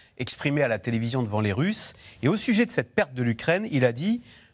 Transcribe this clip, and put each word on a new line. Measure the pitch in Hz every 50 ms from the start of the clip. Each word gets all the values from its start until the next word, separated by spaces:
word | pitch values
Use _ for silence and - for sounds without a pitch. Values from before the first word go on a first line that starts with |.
| - _ _
exprimé | - 127 - - - - 147 143 147 139
à | 120
la | 110 101
télévision | - 120 117 113 113 117 127 131 120
devant | 104 104 107
les | 107 104
Russes. | 95 117 160 202 220 - - - - - - - - - 113
Et | 139
au | 208
sujet | 208 - - 214 214 240
de | 233
cette | - 147 113 - -
perte | 214 196 139 127
de | 123
l'Ukraine, | 123 120 113 - - 160 170 190 220 -
il | 151 131 127
a | 120
dit... | 117 123 165 208 233 240 - - - - - _